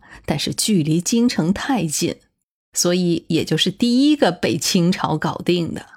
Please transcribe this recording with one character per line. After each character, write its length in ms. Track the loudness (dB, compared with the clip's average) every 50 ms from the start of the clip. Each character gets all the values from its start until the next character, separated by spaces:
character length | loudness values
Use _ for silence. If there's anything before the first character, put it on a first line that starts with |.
| _ -20 -20 -10 -6
但 120 | -4 -4 -4
是 160 | -4 -4 -4
距 300 | -4 -2 0 2 2 2
离 160 | 2 0 0
京 280 | 0 0 0 2 2 2
城 260 | 2 0 0 0 0
太 340 | -2 -2 -2 -2 -2 -2 -4
近， 320 | -4 -4 -4 -4 -6 -8 _ _ _ _ _ _ _ _ _ _ -4
所 200 | -2 0 0 2
以 320 | 2 2 0 0 -2 -2 -2
也 160 | 0 0 0
就 100 | 0 0
是 160 | 0 0 0
第 320 | 0 0 0 0 2 4 4
一 100 | 4 4
个 160 | 4 2 0
被 280 | 0 0 -2 -2 -2 -2
清 340 | 0 0 2 2 2 2
朝 260 | 2 0 -2 -2 -2 -2
搞 240 | -2 -4 -6 -4 -2
定 280 | 0 0 0 -2 -4 -6
的。 120 | -10 -12 -16 -20